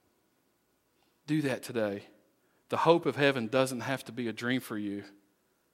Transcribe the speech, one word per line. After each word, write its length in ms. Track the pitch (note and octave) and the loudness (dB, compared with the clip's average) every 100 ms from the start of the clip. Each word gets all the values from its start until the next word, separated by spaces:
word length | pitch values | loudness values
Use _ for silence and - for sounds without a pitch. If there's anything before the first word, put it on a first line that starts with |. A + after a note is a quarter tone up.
| _ _ _ _ _ _ _ _ _ _ _ _ - | _ _ _ _ _ _ _ _ _ _ _ _ -2
do 160 | D#3 | 0
that 200 | C#3+ A#2 | 0 -2
today. 400 | - A#2+ G#2 G2+ - - _ _ _ _ - | -4 -2 -2 -2 -10 -20 _ _ _ _ -6
The 100 | A2+ | 2
hope 280 | D#3+ E3+ D#3+ | 4 4 4
of 100 | C3 | 2
heaven 300 | C#3 C3 A2+ | 4 2 0
doesn't 360 | C3 C3 B2 | 2 2 0
have 220 | A2+ C3 | -4 -6
to 80 | - | -6
be 160 | A2+ A#2 | -6 -6
a 40 | |
dream 280 | A2 A#2+ B2+ | -4 -2 -2
for 180 | - A2 | -2 -6
you. 260 | G#2 G2+ G2+ - _ _ _ _ _ | -6 -6 -10 -18 _ _ _ _ _